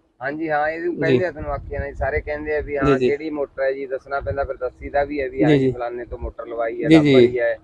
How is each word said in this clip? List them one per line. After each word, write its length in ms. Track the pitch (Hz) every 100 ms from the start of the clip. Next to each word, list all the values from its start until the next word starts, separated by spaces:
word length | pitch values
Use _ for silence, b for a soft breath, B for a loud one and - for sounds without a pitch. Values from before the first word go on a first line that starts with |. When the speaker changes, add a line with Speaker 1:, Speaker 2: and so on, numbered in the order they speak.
| _ -
Speaker 1:
ਹਾਂਜੀ, 260 | 135 151 160
ਹਾਂ, 200 | 147 151
ਇਹ 120 | 165
ਵੀ 100 | 175
Speaker 2:
ਜੀ। 100 | -
Speaker 1:
ਕਹਿੰਦੇ 240 | 139 127 170
ਆ, 60 |
ਤੁਹਾਨੂੰ 200 | 147 147
ਆਖਿਆ 280 | 139 - 143
ਨਾ 80 | 143
ਜੀ, 60 |
ਸਾਰੇ 280 | 135 139 147
ਕਹਿੰਦੇ 360 | 147 147 151 151
ਆ 40 |
ਵੀ 120 | 143
Speaker 2:
ਜੀ, 40 | 143
Speaker 1:
ਹਾਂ, 220 | 143 131
Speaker 2:
ਜੀ। 100 | 127
Speaker 1:
ਕਿਹੜੀ 200 | 143 156
ਮੋਟਰ 340 | 147 139 -
ਹੈ 80 | 135
ਜੀ, 140 | 135 135
ਦੱਸਣਾ 340 | 131 135 139
ਪੈਂਦਾ 240 | 127 139
ਫਿਰ 120 | 135 127
ਦੱਸੀ 340 | 127 - 139
ਦਾ 140 | 139
ਵੀ 180 | 143 147
ਹੈ 80 | 131
ਵੀ 80 | 131
Speaker 2:
ਜੀ, 60 |
Speaker 1:
ਹਾਂ 80 | 147
ਜੀ, 80 | 147
Speaker 2:
ਜੀ। 120 | 131
Speaker 1:
ਫਲਾਣੇ 340 | 123 120 120 120
ਤੋਂ 120 | 123
ਮੋਟਰ 300 | 117 - 117
ਲਵਾਈ 360 | 117 117 120
ਹੈ, 60 | 120
Speaker 2:
ਜੀ, 60 | 160
Speaker 1:
ਡੱਬ 80 |
Speaker 2:
ਜੀ। 100 | 147
Speaker 1:
ਵਾਲੀ 260 | 131 120 123
ਹੈ, 180 | 117 113